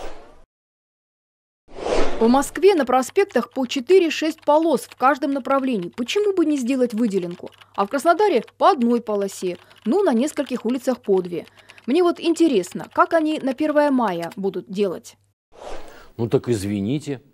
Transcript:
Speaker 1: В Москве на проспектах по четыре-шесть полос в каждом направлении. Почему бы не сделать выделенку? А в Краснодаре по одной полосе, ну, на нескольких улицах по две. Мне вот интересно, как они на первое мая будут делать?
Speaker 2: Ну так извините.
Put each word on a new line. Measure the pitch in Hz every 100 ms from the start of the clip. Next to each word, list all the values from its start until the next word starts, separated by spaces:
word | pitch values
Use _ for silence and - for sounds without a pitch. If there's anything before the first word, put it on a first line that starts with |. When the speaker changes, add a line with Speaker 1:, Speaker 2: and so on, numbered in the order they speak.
| - - - - - _ _ _ _ _ _ _ _ _ _ _ _ - - - - -
Speaker 1:
В | 226
Москве | 254 277 - 359 381
на |
проспектах | 247 254 254 - 392 247 226
по | - 254
четыре-шесть | 285 240 381 330 - 311 311
полос | - 294 330 269
в | -
каждом | - 254 285 302
направлении. | 277 247 277 262 226 175
Почему | - 240 415 415
бы | 381 311
не | 294
сделать | 240 269 247
выделенку? | 214 240 190 175 175 - - -
А | - 202
в |
Краснодаре | 277 320 339 415 277 208 -
по | 302
одной | 359 233 240
полосе, | 233 208 196 - 185 175 - _
ну, | 214 330
на | 392
нескольких | 233 294 - 277 247
улицах | 220 262 262 247
по | - 190
две. | 180 170 - _ - - -
Мне | 294
вот | 349 330
интересно, | 330 330 330 240 175 - -
как | - 359
они | 330 311 311
на | 254
первое | 262 302 294 294
мая | 262 220 170 170 -
будут | 196 190 175
делать? | 185 202 165 - - _ _ _ - - - - - - -
Speaker 2:
Ну | 117
так | 135 -
извините. | 113 101 101 98 147 139 131 _